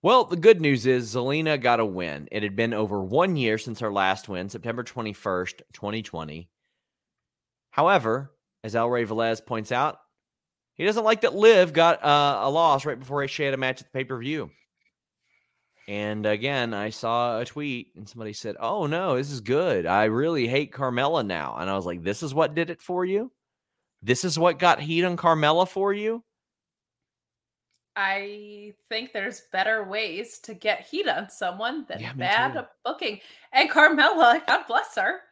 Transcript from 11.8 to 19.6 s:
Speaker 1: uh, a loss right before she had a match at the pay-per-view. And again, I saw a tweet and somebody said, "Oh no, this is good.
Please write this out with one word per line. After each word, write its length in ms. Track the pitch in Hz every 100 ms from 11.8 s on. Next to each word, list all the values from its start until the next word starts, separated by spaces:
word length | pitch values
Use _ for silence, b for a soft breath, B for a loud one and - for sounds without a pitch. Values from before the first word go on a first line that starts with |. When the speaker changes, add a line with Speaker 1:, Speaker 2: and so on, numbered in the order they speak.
| 165 156
Speaker 1:
uh, 340 | 147 147 143 123
a 60 | 123
loss 380 | 151 165 139 147
right 100 | 120
before 300 | 131 143 139
she 160 | -
had 100 | 143
a 40 | 135
match 240 | 131 131
at 80 | -
the 100 | 131
pay-per-view. 500 | 127 131 123 156 87 _ _ _ _ _ _ _ _ _ _ _ _ _ -
And 360 | 101 104 107
again, 480 | 107 107 127 139 120
I 180 | 104 107
saw 500 | 117 113 117 120 113
a 40 |
tweet 440 | 123 147 147 123 - -
and 120 | 104
somebody 240 | 120 110
said, 220 | 104 110 -
"Oh 260 | 113 208 151
no, 300 | 160 185 127
this 160 | 143
is 80 | 135
good. 460 | 104 139